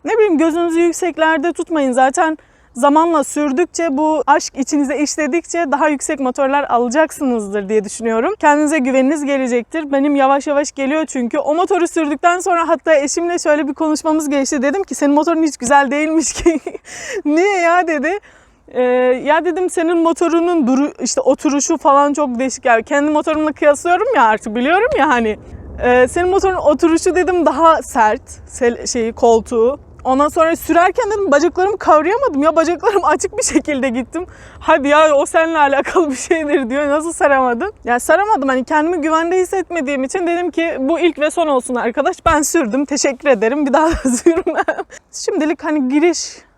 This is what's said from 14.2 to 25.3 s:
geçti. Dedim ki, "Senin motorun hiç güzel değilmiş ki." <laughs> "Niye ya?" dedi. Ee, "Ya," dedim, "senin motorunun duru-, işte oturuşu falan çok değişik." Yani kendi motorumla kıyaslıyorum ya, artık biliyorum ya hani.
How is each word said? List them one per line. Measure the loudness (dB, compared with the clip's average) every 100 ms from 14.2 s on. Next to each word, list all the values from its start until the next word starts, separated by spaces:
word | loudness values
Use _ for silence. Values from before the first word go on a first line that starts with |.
| 0
geçti. | -2 -2 -2
Dedim | -2 -2
ki, | -6 -2
"Senin | 2
motorun | 2 2 0
hiç | -2 -4
güzel | 2 2 2
değilmiş | -2 0 0 -2
ki." | -2 -2 -2 -8 -16 -18
<laughs> | -16 -10 -6 -2
"Niye | 0 2 2
ya?" | 2 2 2
dedi. | -2 -2 -6 -10 _ _ _ -10
Ee, | -2 0 2 2 0
"Ya," | 2 0 0
dedim, | -2 -2
"senin | 0 0 2
motorunun | 0 2 0 2 2 0 2
duru-, | 2 0 -4
işte | -4 0
oturuşu | 0 2 0 -2 -2 0
falan | 2 4 2
çok | 0 -2 -2
değişik." | -4 -2 0
Yani | 0
kendi | 2 0 0
motorumla | 0 0 -2 -4
kıyaslıyorum | 0 0 2 0 0 2 2
ya, |
artık | 2 2 -2 -2
biliyorum | 0 2 2 2
ya | 2
hani. | 2 0